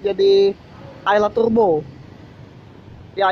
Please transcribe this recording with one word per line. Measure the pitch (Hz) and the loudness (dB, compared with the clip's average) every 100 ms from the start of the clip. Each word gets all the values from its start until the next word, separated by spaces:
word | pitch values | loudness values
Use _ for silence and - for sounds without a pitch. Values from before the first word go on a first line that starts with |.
jadi | 196 190 196 196 196 196 - - - - 185 | -6 0 2 4 2 -2 -12 -20 -20 -8 -2
Ayla | 208 208 | 0 0
Turbo. | 226 226 226 208 156 151 - - - - - - - - - - - - | -2 -2 0 0 0 -6 -16 -20 -20 -20 -20 -20 -20 -20 -20 -20 -20 -16
Ya, | - 190 | -4 -2